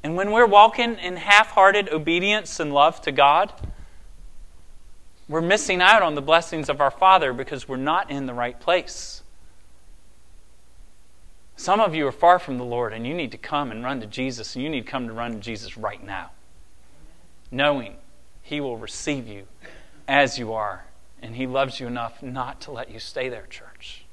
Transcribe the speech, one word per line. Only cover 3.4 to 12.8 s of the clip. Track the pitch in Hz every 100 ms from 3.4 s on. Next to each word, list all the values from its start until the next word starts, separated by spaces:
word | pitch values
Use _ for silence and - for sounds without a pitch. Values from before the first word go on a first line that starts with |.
| 208 - - - - - - - - - - - - - - - - - -
we're | 156
missing | 170 208 - 185
out | 185 220
on | 175 147
the |
blessings | 139 165 165 165 147
of | 139
our | 139
Father | - 190 190 143
because | 123 135 143 -
we're | 131
not | 139 170 196
in | 143 135
the |
right | 123 120 -
place. | - 175 - - - - - - - - - - - - - - - - - - - - - - - - - - - -
Some | - 202
of | 208
you | 160 139
are |
far | - 170 180
from | - 127
the | 123
Lord, | 120